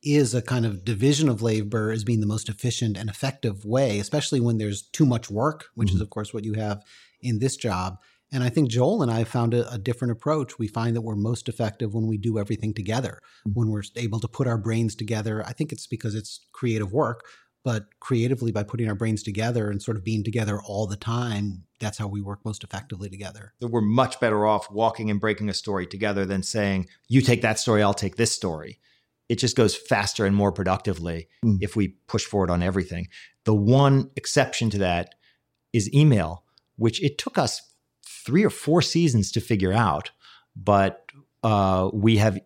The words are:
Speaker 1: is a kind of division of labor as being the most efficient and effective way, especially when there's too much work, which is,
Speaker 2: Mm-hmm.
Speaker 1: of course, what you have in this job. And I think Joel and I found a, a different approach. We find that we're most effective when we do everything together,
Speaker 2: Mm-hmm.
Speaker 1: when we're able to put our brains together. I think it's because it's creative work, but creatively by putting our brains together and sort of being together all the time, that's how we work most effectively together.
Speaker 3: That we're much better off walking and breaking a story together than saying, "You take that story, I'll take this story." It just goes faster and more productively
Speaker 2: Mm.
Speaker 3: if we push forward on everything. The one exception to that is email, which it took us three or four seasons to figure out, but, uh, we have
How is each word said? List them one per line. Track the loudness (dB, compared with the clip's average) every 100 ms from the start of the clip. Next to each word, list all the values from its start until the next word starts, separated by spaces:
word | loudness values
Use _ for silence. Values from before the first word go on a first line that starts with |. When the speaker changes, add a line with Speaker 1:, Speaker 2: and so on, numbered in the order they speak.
Speaker 1:
is | 2 2 4 0
a |
kind | 0 0 0
of | -2 -4
division | 0 2 4 2
of | 2
labor | 0 0 0 -2 -2
as | -2
being | 0 0
the | 0
most | -2 -6
efficient | -6 -4 -2 -2 -2
and | -6
effective | -6 -6 -4 -6 -6 -2
way, | 0 2 0
especially | -2 -4 -2 0
when | 0 0
there's | -2 -6
too | -10 2 2
much | 2 -2
work, | -2 -2 -2 -14 -2
which | 0
is, | 2
Speaker 2:
Mm-hmm. |
Speaker 1:
of | -2
course, | -6 -8
what | -8
you | -6
have | -4 -4 -6 _ -20 _ _
in | -2 0
this | 0 -2
job. | -2 -2 -4 -8 _ _ _
And | -2
I | 0
think | 2 2
Joel | 4 2 2
and | 2
I | 0
found | 0 0 0
a, | 0 -2
a | -4
different | -4 -2 -2
approach. | -2 0 -2 -2 -4
We | -6
find | -2 -2 -2
that |
we're | -2 -2
most | -2 -2 -6
effective | -4 -4 -2 -4
when | -2 -2
we | 0
do | -2 -2
everything | -2 -2 -4
together, | -4 -2 -2 -2 -8 _ _ -4
Speaker 2:
Mm-hmm. | 0
Speaker 1:
when | 0
we're | 0 -6 -6
able | -4 -4
to | -6
put | -4 -2
our | 0
brains | 0 0 0 -4
together. | -4 -4 -2 -6 -6
I |
think | -6 -6
it's | -6 -10
because | -8 -6
it's | -6 -10 -16 _
creative | -6 -2 -2 -2
work, | -2 -2 -4 -12 -20 _ _
but | -4 -4 -6 _
creatively | -2 0 0 0 -2
by | -2
putting | -4 -4 -2
our | -2
brains | -2 -2
together | -4 -4 -2 0 -2
and | -4
sort | -4 -6
of |
being | -2 -2
together | -2 -2 -2 -4
all | -4 -4 -4
the | -4
time, | -4 -4 -2 -4 -4 -6 -14 _
that's | -8 -6
how | -6
we | -6
work | -8 -8 -8
most | -10
effectively | -10 -12 -10 -12 -12
together. | -12 -14 -14 -20 _
Speaker 3:
That | -2
we're | 2
much | 4 4 2 2
better | 0 4 4
off | 2 0
walking | 0 0 0 -4
and | 0
breaking | 0 -2 -2
a | -4
story | -4 -4 -4
together | -4 -2 0 0
than | -2
saying, | -2 0 0 0 -2 _ _
"You | 4
take | 6 4
that | 2 0
story, | 2 4
I'll | 4 2
take | -4 0
this | 0
story." | 0 -4 -6 -10 -18 _ _ _ _ _
It | 0
just | 0 4
goes | 4 2
faster | -2 0 0 0 2
and | 4
more | 2
productively | 0 -2 -2 -2 -6 -6 -8 -10 _
Speaker 2:
Mm. | 0 2
Speaker 3:
if | 0 0
we | -2 -2 _
push | -6 -2
forward | 0 2
on | 2
everything. | 2 0 -4 -6 -10 -14 -20 _ 0
The | 2
one | 6 6 6 4 2 -8
exception | -2 0 2 0 -2
to | 0
that | 0 0 -4 _ _ _ _ _ _
is | -2 2 6
email, | 6 6 2 -6 _ _ _ 0
which | 0 2
it | -2 -2
took | -6 0
us | 0 -2 -12 _ _ _ -20
three | -16 0 2
or | 2
four | 0 2 2
seasons | 4 4 4 4 2
to | -2
figure | 0 2 2
out, | 4 2 0 -4 _ -20 -20 _ -6
but, | 4 6 4 0 -20 -20 _ _
uh, | 2 4 4 4 2
we | 4 4 6
have | 4 2